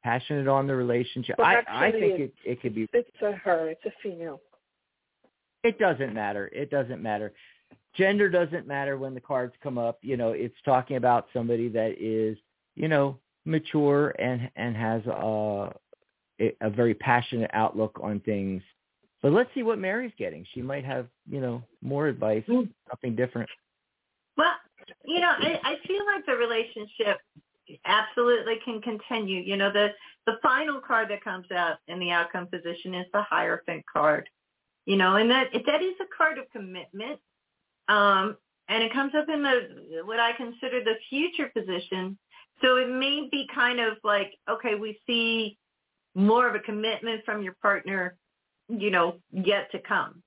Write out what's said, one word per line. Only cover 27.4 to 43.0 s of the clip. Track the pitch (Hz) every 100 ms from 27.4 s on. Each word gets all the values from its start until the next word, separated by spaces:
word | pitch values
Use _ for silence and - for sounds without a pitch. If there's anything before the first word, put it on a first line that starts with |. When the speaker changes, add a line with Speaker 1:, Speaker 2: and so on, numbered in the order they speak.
| _ _ _ - -
Speaker 3:
absolutely | 208 214 - 240 240 220 226 247
can | 220
continue. | 220 214 - 233 202 190
You | 185 196
know, | 202
the, | 202 208 202 - - -
the | 220
final | 302 254 311 277 -
card | 233 214
that | 202
comes | - 185 180 180
out | 170 156 -
in | 175
the | 175
outcome | 175 - 185 180
position | 180 170 170 185 180
is | 180
the | 202
Hierophant | 208 165 170 170 - 165 -
card, | - 151 147 - _ _ _ _ _ -
you | 196
know, | 185 196
and | 226
that, | 254 254 233 240
that | 302
is | 370 370
a | 392 -
card | 311 269
of | 262
commitment. | 233 190 180 160 196 226 302 _ _ _ _ _ _ -
Um, | 208 202 196 196 214 _ _ -
and | 220
it | 226
comes | 240 277 302
up | 302
in | 311
the, | 285 254 - 185 - 160
what | 185 226
I | 233
consider | 233 240 240 262 247
the | 220 226 -
future | 269 339 339 277 -
position. | 185 180 185 190 185 196 _ - - _
So | 254 254
it | 254
may | 254